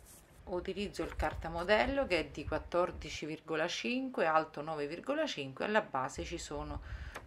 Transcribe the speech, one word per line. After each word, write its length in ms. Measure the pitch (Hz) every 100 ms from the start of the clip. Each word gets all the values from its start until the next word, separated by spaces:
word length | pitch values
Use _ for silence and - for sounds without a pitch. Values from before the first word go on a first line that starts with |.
| - - - - -
utilizzo 580 | 180 175 190 202 151
il 120 | 160 -
cartamodello 920 | 156 - 165 165 180 214 247 277 233
che 120 | 170
è 40 | 147
di 180 | -
quattordici 840 | 143 156 - 175 175 147 156 - 156
virgola 400 | 156 156 156 170
cinque, 580 | - 226 254 262 254 165
alto 380 | 156 156 -
nove 240 | 151 151 143
virgola 400 | 170 - 294 294
cinque, 380 | - 135 135 -
alla 160 | 214
base 420 | 208 131 135 -
ci 160 | 165 170
sono 420 | - 147 151 147 - - - -